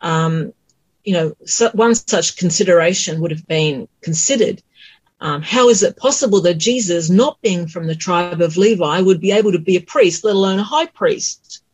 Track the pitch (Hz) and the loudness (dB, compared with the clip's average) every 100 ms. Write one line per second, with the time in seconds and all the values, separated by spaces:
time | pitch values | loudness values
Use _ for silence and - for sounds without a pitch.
0 | 170 160 165 160 147 - _ _ _ _ | -4 -2 -2 -2 -6 -12 _ _ _ _
1 | 202 175 156 - - - 233 196 233 226 | -2 -2 -2 -6 -8 -2 0 2 2 2
2 | - 185 160 - 180 165 190 170 165 190 | 0 -2 -2 -2 -2 0 4 4 4 0
3 | 175 160 165 156 - 156 151 139 - _ | -4 -4 -6 -6 -4 -2 -2 -2 -10 _
4 | - 160 165 269 - - _ _ - _ | -6 -4 0 0 0 -2 _ _ -20 _
5 | _ - 151 147 151 233 240 196 196 - | _ -12 -8 -6 -2 2 4 4 2 0
6 | 269 277 254 196 175 160 208 247 190 170 | -2 0 2 2 2 0 0 -2 -2 -2
7 | 160 190 285 - 214 175 165 175 165 160 | 2 2 2 0 -4 -4 -6 -8 -6 -6
8 | 190 175 175 170 170 165 208 202 151 175 | -2 -2 -2 -2 -2 2 2 2 0 2
9 | 190 175 190 202 214 175 170 180 - 587 | 2 2 2 2 2 0 0 -2 0 2
10 | 185 - 214 196 190 190 208 294 330 - | 2 2 -2 0 0 0 -2 -2 -4 -2
11 | 180 - - - - - _ | -2 -2 -6 -10 -18 -20 _